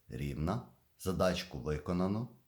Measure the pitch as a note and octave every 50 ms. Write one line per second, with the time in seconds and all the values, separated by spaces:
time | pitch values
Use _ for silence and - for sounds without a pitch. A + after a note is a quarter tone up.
0 | _ - A#1 A#1+ C#2+ C#2+ B1+ D2+ D#2 F2 G#2+ B2 - - - - _ _ _ -
1 | - F#2+ F2+ F#2+ F#2 F#2 F2+ - - - D2+ C2+ B1 D2+ D2+ C#2+ - F2+ F2 F2+
2 | F#2 F#2+ G#2 A2+ B2+ - - - _